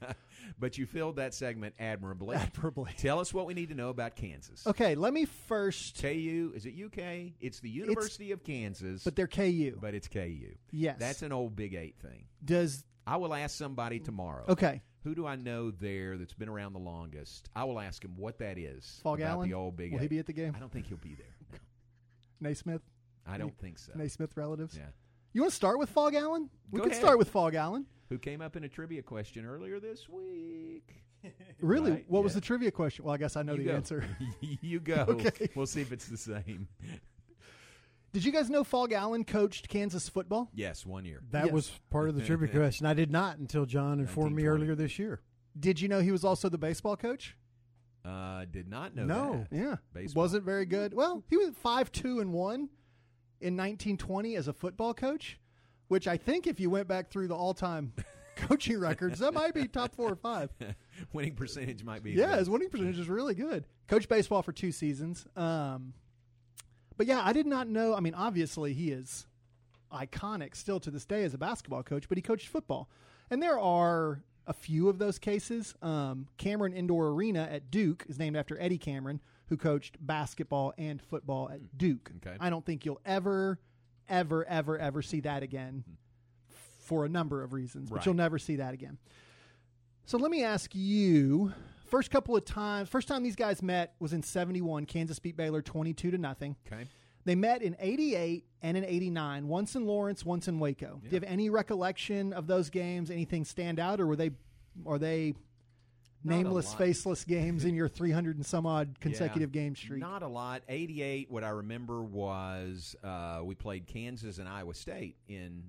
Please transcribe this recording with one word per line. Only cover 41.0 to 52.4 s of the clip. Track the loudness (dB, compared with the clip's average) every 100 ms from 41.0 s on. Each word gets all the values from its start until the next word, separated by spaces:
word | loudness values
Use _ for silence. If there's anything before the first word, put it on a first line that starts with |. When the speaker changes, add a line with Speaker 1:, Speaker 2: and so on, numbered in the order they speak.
Speaker 1:
year. | -8 -12 -4
Speaker 3:
That | 2 4
Speaker 2:
Yes. |
Speaker 3:
was | 4 0 -8 -4
part | 0 2
of |
the | 0
trivia | 2 2 4
Speaker 1:
<laughs> |
Speaker 3:
question. | 4 4 4 2
I |
did | 4 4
not | 4 2 -2
until | -2 0 2
John | 2 2 2
informed | 0 2 2
me | 4
Speaker 1:
1920. | 4
Speaker 3:
earlier | 4 2
this | 2 0 -2
year. | -4 -6 _ _ _ 0
Speaker 2:
Did | 2 4
you | 4
know | 4
he | 6
was | 6
also | 4 4 2
the | 0
baseball | 0 0 -2 -2
coach? | -2 -4 -8 -18 _ _ _ _ _ _
Speaker 1:
Uh, | -10 -8 -6 -8 -8
did | -10 -10
not | -10 -8
know | -4
Speaker 3:
No. | 0 0 -2 -4 -4
Speaker 1:
that. | -2
Speaker 2:
Yeah. | -2 -4 -8
Speaker 1:
Baseball. | -10 -2 2
Speaker 2:
Wasn't | 2 2
very | 0 -2
good. | 0 0 0
Well, | 2 2 0 2
he | 4
was | 4 2
five | 2 2 2
two | 0 -2 0
and | 0
one | 0